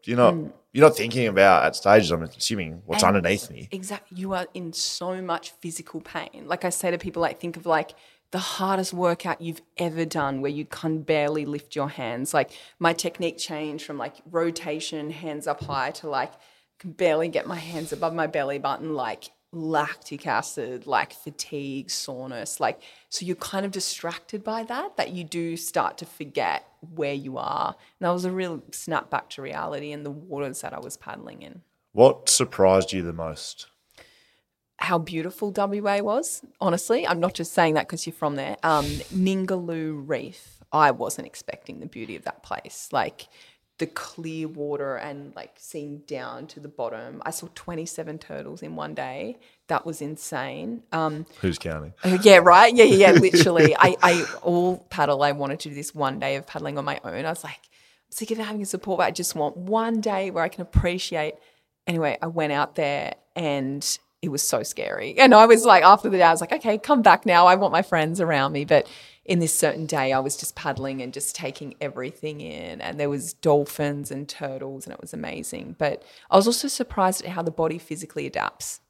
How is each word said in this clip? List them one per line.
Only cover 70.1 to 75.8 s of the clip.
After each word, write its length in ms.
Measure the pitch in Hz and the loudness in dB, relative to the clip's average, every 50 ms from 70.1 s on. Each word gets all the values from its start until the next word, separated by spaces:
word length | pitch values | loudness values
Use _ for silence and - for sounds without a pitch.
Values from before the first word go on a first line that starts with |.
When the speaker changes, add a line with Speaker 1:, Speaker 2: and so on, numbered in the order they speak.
Speaker 2:
I 60 | 135 131 | 0 0
was 180 | 131 143 143 | 0 -2 -6
just 200 | - - - - | -6 -8 -12 -10
paddling 440 | - - 156 135 117 135 135 135 131 | -6 -6 -6 -6 -4 -6 -8 -8 -8
and 120 | 123 127 | -10 -10
just 220 | 127 135 143 - - | -10 -8 -8 -8 -8
taking 380 | - 170 131 131 - 151 139 - _ | -8 -8 -8 -8 -8 -14 -14 -10 _
everything 600 | 151 143 - - 127 139 165 - - 156 151 147 | -10 -10 -8 -8 -10 -10 -12 -10 -10 -10 -10 -10
in. 400 | - - 76 78 82 87 80 76 | -12 -12 -12 -12 -12 -12 -12 -10
And 180 | - 85 - 147 | -10 -10 -6 -4
there 100 | 147 143 | -4 -4
was 240 | 143 135 127 165 - | -4 -4 -6 -10 -12
dolphins 760 | _ - 165 147 147 143 143 - - 151 147 143 143 143 135 | _ 2 2 4 4 2 -2 -4 -4 -4 -4 -4 -6 -8 -10
and 180 | 139 139 143 143 | -10 -10 -10 -12
turtles, 560 | - - 151 139 135 135 135 135 135 135 135 | -12 -10 -10 -10 -8 -8 -10 -10 -12 -12 -14
and 80 | - | -16
it 80 | - - | -16 -16
was 120 | - - - | -16 -14 -12
amazing. 600 | 151 - - 78 80 - - - - - - 170 | -10 -10 -10 -10 -10 -10 -10 -12 -12 -12 -14 -6
But 240 | _ | _